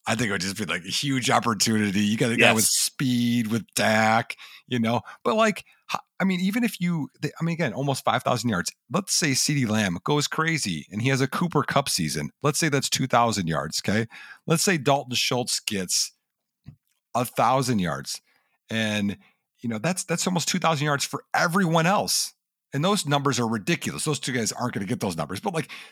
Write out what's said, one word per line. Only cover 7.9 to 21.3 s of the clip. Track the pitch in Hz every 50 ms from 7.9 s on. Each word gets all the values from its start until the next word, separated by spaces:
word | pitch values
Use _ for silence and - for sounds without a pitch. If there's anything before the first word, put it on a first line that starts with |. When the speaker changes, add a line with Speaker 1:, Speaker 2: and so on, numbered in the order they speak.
| 135 - -
Speaker 1:
five | - 107 127 -
thousand | - 127 120 110 120
yards. | 107 87 87 - - _ _ -
Let's | 120 190 196 - -
say | - 180 147
CeeDee | 131 127 - - 151 143 123 107
Lamb | 107 110 107 95 87 82 -
goes | - 147 147 139 -
crazy | - - 160 165 165 143 - 104 85 76 69 -
and | 92 104
he | 113 135
has | 135 123
a | 139 131
Cooper | - - 180 165 - 151 120
Kupp | - - 139 139 -
season. | - - 85 76 69 78 71 71 - _
Let's | - 147 147 -
say | 165 156
that's | 139 135 - -
two | - - 139 123
thousand | - 120 120 117 107 101 90 80
yards. | 80 71 71 80 - - -
Okay. | - 95 110 117 - - - - - - - - -
Let's | 165 160 -
say | 208 185 160
Dalton | 123 143 139 143 143 123 120
Schultz | 110 - - 135 123 123 - - -
gets | - - 107 98 92 87 - - - - - _ _ _ _ _ _ _ _ _ _ - - _ _ _ _ _ _ _ -
a | 117 123
thousand | - - - 120 113 127 135 135 123 123 104
yards, | 90 82 69 69 71 - - - _ _ _ _ _ _ _ _ _ -
and, | 110 113 113 107 104 104 101 101 92 - _ _ _ _ _ _ _ _
you | - 117
know, | 113 107
that's, | 107 165 185 185 -
that's | - 165 170 -
almost | 196 180 170 - -
two | - 180
thousand | 156 165 160 135 147
yards | 151 143 135 -
for | - - - - _